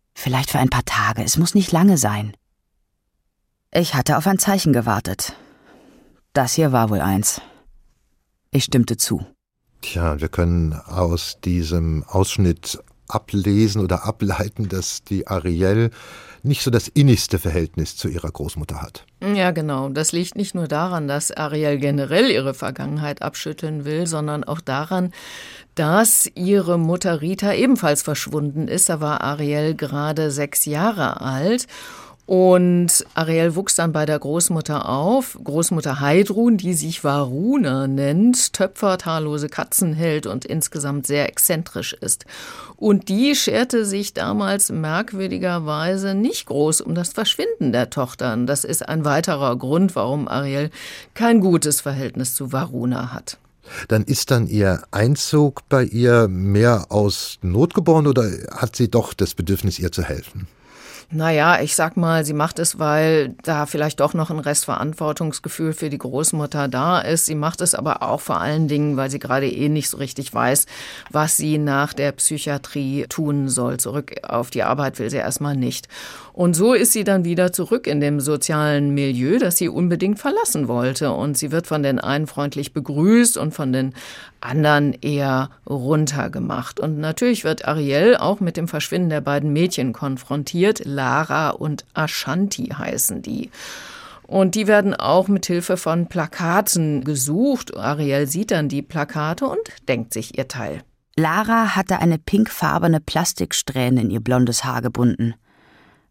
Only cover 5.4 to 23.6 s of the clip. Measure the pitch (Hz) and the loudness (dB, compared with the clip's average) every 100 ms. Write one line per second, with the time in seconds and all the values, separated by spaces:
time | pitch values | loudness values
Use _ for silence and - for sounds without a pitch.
5.4 | - _ _ - _ _ _ _ _ 139 | -20 _ _ -20 _ _ _ _ _ 0
6.4 | 127 - 151 127 110 101 82 98 - - | 2 2 4 4 2 2 2 2 0 -4
7.4 | - - - - _ _ _ _ _ _ | -10 -20 -20 -20 _ _ _ _ _ _
8.4 | _ 139 - 131 113 110 - - 95 _ | _ -2 2 2 2 0 -2 -4 -6 _
9.4 | _ _ _ _ - 87 85 73 80 - | _ _ _ _ -8 -2 0 0 -2 0
10.4 | 85 85 80 73 - 87 87 85 - - | 2 2 0 -2 -6 -2 0 0 -4 -6
11.4 | 92 87 80 87 82 78 - 95 95 - | -2 -2 0 0 0 -2 0 0 2 2
12.4 | 92 82 - - - _ - - - 101 | 2 2 -4 -12 -14 _ -6 -6 -2 -2
13.4 | 101 101 110 107 92 90 101 - 101 85 | 2 4 4 2 0 -2 -2 -2 -2 -2
14.4 | 104 - 101 95 - - - 98 - 95 | -4 -6 -6 -4 -6 -8 -6 -6 -4 -4
15.4 | 90 85 95 107 117 - - - - - | -2 2 2 4 2 -2 -16 -20 -20 -6
16.4 | 139 143 135 117 - - 139 117 - 87 | -2 0 2 0 2 4 6 6 2 -2
17.4 | 90 85 80 - 76 - 101 82 76 - | 0 0 -2 -2 -6 -4 -6 -6 -8 -8
18.4 | 71 - 73 71 - - - - 190 202 | -8 -8 -8 -8 -12 -16 -20 -8 -2 0
19.4 | 180 165 156 135 139 135 151 170 180 - | 0 0 -2 -4 -4 -2 -2 -2 -2 -4
20.4 | 196 180 160 151 180 175 143 143 - - | -6 -4 -2 -2 -2 -2 -2 -2 -4 -6
21.4 | 151 151 151 143 143 139 139 170 254 123 | -4 -2 0 0 0 0 0 2 4 2
22.4 | 135 131 92 - 143 151 147 143 - - | -2 -4 -6 -6 -6 -6 -6 -6 -8 -8
23.4 | 156 151 | -10 -8